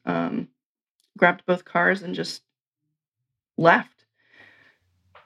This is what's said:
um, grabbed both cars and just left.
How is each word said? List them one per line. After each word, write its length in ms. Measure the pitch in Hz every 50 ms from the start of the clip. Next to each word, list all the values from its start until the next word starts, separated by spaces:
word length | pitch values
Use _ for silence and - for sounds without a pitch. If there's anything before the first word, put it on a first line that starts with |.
| -
um, 440 | - 87 - 85 - - - - - _ _ _ _ _ _ _ _ _ _ _ _ _
grabbed 280 | - 180 175 180 - -
both 200 | - 180 175 -
cars 380 | - - 175 175 180 185 196 175
and 100 | 180 185
just 300 | - - - - - _ _ _ _ _ _ _ _ _ _ _ _ _ _ _ _ _ _ _ _ _ _ -
left. 480 | - 160 165 196 247 - - _ _ _ _ _ _ _ _ _ - - - - _ _ _ _ _ _ _ _ _ _ _ _ - _